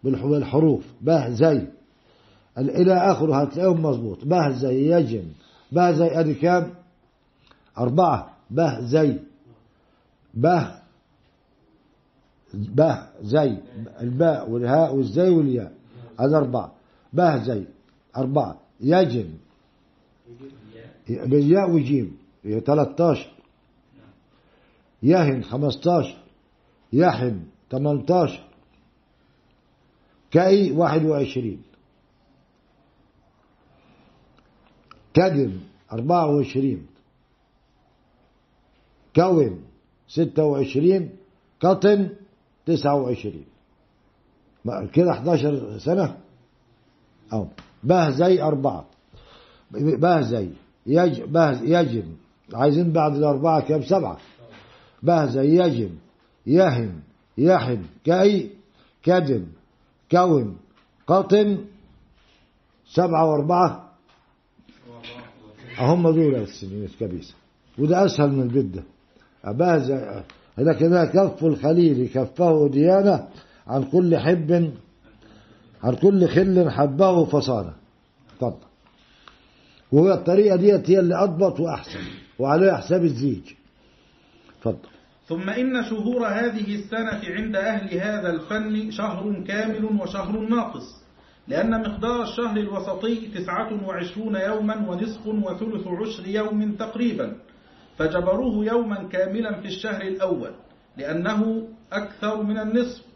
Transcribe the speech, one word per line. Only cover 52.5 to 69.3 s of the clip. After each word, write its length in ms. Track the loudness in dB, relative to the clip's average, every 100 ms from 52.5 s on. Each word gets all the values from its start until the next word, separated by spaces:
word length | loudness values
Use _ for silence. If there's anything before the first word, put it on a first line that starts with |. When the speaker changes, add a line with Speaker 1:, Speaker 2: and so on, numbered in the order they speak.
Speaker 1:
عايزين 380 | 0 2 2 0
بعد 240 | 2 0 0
الأربعة 460 | 0 0 2 0
كام؟ 200 | 0 -2
سبعة. 360 | 0 0 0 -10 -18 _ -20 -20 -20 -20 _ _
به 220 | 2 2 2
زي 360 | 0 4 4
يجن، 300 | 4 0 -6 -8 _ _ _ _ 0
يهن، 540 | 4 4 2 -4 -8 -18 _ _ 0
يحن، 460 | 2 4 2 -6 -8 -8
كأي، 460 | -2 4 4 2 -2 -14 _ _ _ _
كدم، 420 | 2 2 2 -2 -4 -16 _ _ _ _ _
كون، 460 | 2 4 2 0 -8 _ _ _ _ 0
قطن، 580 | 0 4 4 4 0 -6 -20 _ _ _ _ _ _ _ _ _ _ _
سبعة 400 | -2 0 2 2
وأربعة، 640 | 2 2 2 2 0 -16 _ _ _ _ _ _ _ _ _ -20 -20 -20 -20 -20 -20 -20 -20 -18 -2
هم 300 | 2 4 4
دول 260 | 4 2 0
السنين 480 | -4 -12 -12 -10
الكبيسة، 500 | -12 -8 -8 -8 -14 -20 _ _ _ -4
وده 260 | 0 2 2
أسهل 260 | 2 0
من 100 | 2
البيت 240 | 0 0 -2
ده. 180 | -6 -14 _ _ _ _